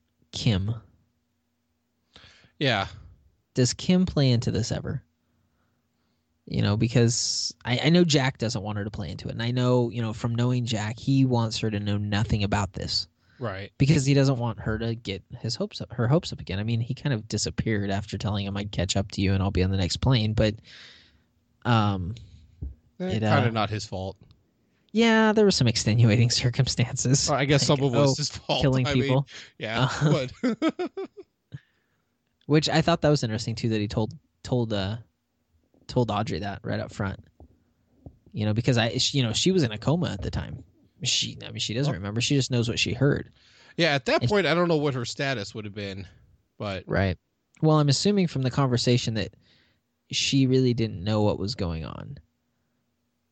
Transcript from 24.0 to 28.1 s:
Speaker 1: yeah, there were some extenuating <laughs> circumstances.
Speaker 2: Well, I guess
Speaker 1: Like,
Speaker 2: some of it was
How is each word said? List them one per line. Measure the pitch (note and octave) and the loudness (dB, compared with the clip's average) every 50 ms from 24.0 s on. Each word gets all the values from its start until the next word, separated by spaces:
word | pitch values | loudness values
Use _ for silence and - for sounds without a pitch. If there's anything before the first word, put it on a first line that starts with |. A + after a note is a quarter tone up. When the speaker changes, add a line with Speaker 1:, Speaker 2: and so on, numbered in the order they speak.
| F#2+ F#2+ - _ - - - _ _ _ _ _ _ _ _ _ _ _ | -8 -8 -10 _ -18 -20 -20 _ _ _ _ _ _ _ _ _ _ _
Speaker 1:
yeah, | - G#3+ A#3 A3+ A3+ A3 A3 G#3+ G#3+ | 0 2 4 4 6 4 4 4 4
there | A3 G#3+ | 4 4
were | G3 | 4
some | F3+ - C3 A#2 | 4 4 2 2
extenuating | A2 - - A#2 G#2+ A#2 A#2 A2+ G#2 A#2+ A#2 A#2+ | 2 2 2 2 4 6 6 6 6 6 4 2
<laughs> | - - - | 2 0 0
circumstances. | B2 A#2+ - B2+ - - - A2+ A#2 - - - B2+ C3 C3+ - - | 0 0 0 0 0 0 -2 -2 -2 -2 -4 0 2 2 2 2 2
Speaker 2:
Well, | D3 B2+ | 0 0
I | C#3+ | 2
guess | C3+ D3+ C#3 - - | 2 2 2 4 2
Speaker 1:
Like, | D3+ C3+ | 2 2
Speaker 2:
some | C#3 C#3 | 2 0
of | A#2 | 2
it | - | 4
was | - C#3 | 2 2